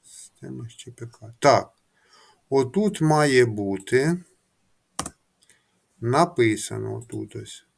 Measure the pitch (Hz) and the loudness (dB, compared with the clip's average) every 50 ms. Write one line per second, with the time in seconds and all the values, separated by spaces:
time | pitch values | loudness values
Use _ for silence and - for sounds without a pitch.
0 | _ _ - - - - _ _ 135 131 131 127 120 113 - - - - 120 - | _ _ -20 -20 -20 -20 _ _ -18 -16 -16 -16 -16 -18 -20 -20 -20 -20 -18 -18
1 | 117 117 - _ 113 110 113 _ - 147 123 101 92 - _ _ _ _ _ _ | -20 -20 -18 _ -20 -20 -18 _ 4 4 4 4 2 -2 _ _ _ _ _ _
2 | _ _ _ _ _ _ _ _ _ _ 135 135 131 123 - 196 214 208 208 - | _ _ _ _ _ _ _ _ _ _ 0 0 0 0 0 0 0 0 0 0
3 | 160 156 151 151 151 147 135 127 123 117 104 104 101 98 98 92 - - - 127 | 2 2 4 4 4 4 6 4 4 4 2 -4 -4 -4 -4 -6 -6 -2 0 0
4 | 135 156 175 180 180 _ _ _ _ _ _ _ _ _ _ _ _ _ _ - | 2 2 -2 -4 -6 _ _ _ _ _ _ _ _ _ _ _ _ _ _ -12
5 | - - - _ _ _ _ _ _ _ _ _ _ _ _ _ _ _ _ _ | -12 -12 -12 _ _ _ _ _ _ _ _ _ _ _ _ _ _ _ _ _
6 | 117 117 123 147 170 170 170 - 120 113 107 - - - 110 107 107 - 110 113 | -4 -2 2 2 2 2 2 0 2 2 0 -2 -6 -10 -10 -10 -8 -8 -10 -12
7 | 117 _ - 107 104 - - - - - - - _ _ _ | -12 _ -12 -12 -12 -12 -14 -18 -16 -16 -20 -20 _ _ _